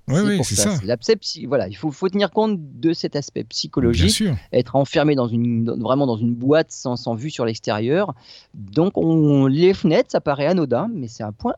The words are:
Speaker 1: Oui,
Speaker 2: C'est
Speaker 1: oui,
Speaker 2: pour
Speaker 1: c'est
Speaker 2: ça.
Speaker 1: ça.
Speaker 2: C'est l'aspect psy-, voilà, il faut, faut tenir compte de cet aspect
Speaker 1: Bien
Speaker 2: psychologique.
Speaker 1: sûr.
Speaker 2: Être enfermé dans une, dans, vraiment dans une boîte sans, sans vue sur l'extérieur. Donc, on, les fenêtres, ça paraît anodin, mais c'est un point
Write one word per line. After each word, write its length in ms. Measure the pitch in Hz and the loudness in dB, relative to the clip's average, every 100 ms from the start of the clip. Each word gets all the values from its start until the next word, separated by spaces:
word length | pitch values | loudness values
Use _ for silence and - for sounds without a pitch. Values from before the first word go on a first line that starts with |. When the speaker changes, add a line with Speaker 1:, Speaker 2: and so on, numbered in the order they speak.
| - | -2
Speaker 1:
Oui, 60 | 147 | 0
Speaker 2:
C'est 60 | |
Speaker 1:
oui, 120 | 208 196 | 2 0
Speaker 2:
pour 80 | 127 | 0
Speaker 1:
c'est 100 | 202 | 0
Speaker 2:
ça. 160 | 208 | 0
Speaker 1:
ça. 60 | 175 | -2
Speaker 2:
C'est 40 | 98 | -2
l'aspect 300 | 120 - 220 | -4 0 -2
psy-, 280 | - 160 123 | -2 -10 -2
voilà, 220 | 131 95 | -2 -2
il 60 | 104 | -6
faut, 140 | 160 | -8
faut 180 | 135 190 | -4 -4
tenir 220 | 196 202 | -2 -2
compte 260 | 220 220 196 147 123 | 0 0 -2 -6 -2
de 120 | 160 | -2
cet 220 | 165 - 143 | -2 -4 -6
aspect 280 | - - | -6 -10
Speaker 1:
Bien 40 | 113 | -8
Speaker 2:
psychologique. 600 | - - - 120 117 185 | -8 -6 0 2 4 2
Speaker 1:
sûr. 240 | 220 214 117 - | 2 0 -2 0
Speaker 2:
Être 240 | - 120 135 | 0 2 0
enfermé 400 | 139 160 147 139 | 0 2 2 2
dans 120 | 120 | 0
une, 360 | 113 120 117 | 0 0 0
dans, 140 | 113 123 | -2 -2
vraiment 280 | 113 135 139 | 0 2 2
dans 120 | 110 | 0
une 160 | 117 120 | -2 0
boîte 360 | 127 151 156 | 2 2 2
sans, 260 | - 131 120 | -6 -6 -6
sans 180 | 120 113 | -4 -6
vue 140 | 147 | -6
sur 160 | - 117 | -4 -4
l'extérieur. 680 | 113 - 107 113 165 202 - - - _ | -2 -2 -2 0 0 -2 -6 -18 -20 _
Donc, 440 | - 98 123 185 - | -18 -4 0 2 2
on, 480 | 165 160 151 139 135 | 2 4 4 6 4
les 280 | 139 180 | 4 4
fenêtres, 380 | 196 185 180 - | 4 2 2 2
ça 80 | 185 | -2
paraît 280 | - 139 143 | -2 0 0
anodin, 420 | 185 143 120 214 | 0 2 0 -2
mais 140 | 214 117 | -6 -10
c'est 160 | - | -8
un 80 | 107 | -10
point 220 | 107 240 | -6 -6